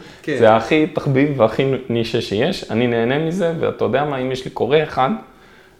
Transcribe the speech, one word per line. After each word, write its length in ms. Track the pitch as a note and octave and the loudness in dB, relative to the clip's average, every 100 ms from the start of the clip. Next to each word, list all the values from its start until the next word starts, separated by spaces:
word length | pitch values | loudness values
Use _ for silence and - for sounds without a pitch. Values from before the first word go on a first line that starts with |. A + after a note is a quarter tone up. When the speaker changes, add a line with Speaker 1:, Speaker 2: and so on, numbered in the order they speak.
| - - | -14 -14
Speaker 1:
כן. 160 | - C3 | -6 4
Speaker 2:
זה 160 | A2 A2 | 6 6
הכי 320 | - D#3 D3+ | 4 2 2
תחביב 520 | - D3 C3 D3 C3+ | -2 0 2 2 2
והכי 320 | A2 - C3+ B2+ - | 2 2 0 -2 -2
נישה 320 | A#2 A2+ A#2+ | -2 -2 -2
שיש, 500 | - G2+ D3+ - - | -2 -2 -2 -2 -4
אני 160 | A2 B2 | 0 0
נהנה 320 | A#2 A#2 C#3 | 0 0 0
מזה, 340 | D#3+ F3+ E3+ E3 | -2 -2 -2 -2
ואתה 260 | G#2+ - G#2+ | -4 -2 0
יודע 200 | C3 D3 | 0 -2
מה, 120 | C3+ | -4
אם 140 | B2+ | -4
יש 140 | C3 - | -6 -8
לי 60 | |
קורא 320 | - G#2+ D#3 | -4 0 2
אחד, 260 | D3+ - C3 A3+ - - - - - _ | 0 0 0 -2 -8 -20 -20 -20 -20 _